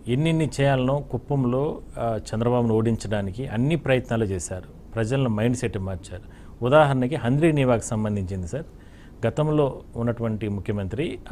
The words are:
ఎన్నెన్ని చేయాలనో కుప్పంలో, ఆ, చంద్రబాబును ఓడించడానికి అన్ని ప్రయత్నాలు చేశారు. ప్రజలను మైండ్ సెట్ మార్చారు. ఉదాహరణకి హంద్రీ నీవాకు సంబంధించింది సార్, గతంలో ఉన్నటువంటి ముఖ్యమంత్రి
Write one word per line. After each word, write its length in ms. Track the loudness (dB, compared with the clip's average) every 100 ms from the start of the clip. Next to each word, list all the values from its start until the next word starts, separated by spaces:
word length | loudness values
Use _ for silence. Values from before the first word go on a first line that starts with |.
| -2
ఎన్నెన్ని 420 | 0 2 2 0 2
చేయాలనో 380 | 2 4 2 0
కుప్పంలో, 840 | -2 -6 -2 0 2 2 0 -4 -10 -6
ఆ, 220 | -4 -4 -4
చంద్రబాబును 400 | 0 2 2 4
ఓడించడానికి 720 | 4 4 0 -2 -2 -2 -6 -4
అన్ని 300 | 0 0 0
ప్రయత్నాలు 480 | 2 0 2 0
చేశారు. 680 | 0 -2 -6 -10 -10 -18 -8
ప్రజలను 340 | -4 0 2 2
మైండ్ 280 | 2 2 0
సెట్ 220 | -2 -4
మార్చారు. 440 | -6 -6 -10 -14 -14 -18 -18 -4
ఉదాహరణకి 500 | 4 6 6 4 0
హంద్రీ 380 | 0 0 4 4
నీవాకు 300 | 4 4 2
సంబంధించింది 640 | 0 -2 0 -2 -2 -6 -6
సార్, 180 | -8 -10 -16 -20 -20 -20 -4 -2
గతంలో 540 | 0 2 2 2 -2 -10 -4
ఉన్నటువంటి 520 | -2 -2 -2 -2 -2
ముఖ్యమంత్రి 680 | -4 -2 -4 -4 -4 -4 -6 -6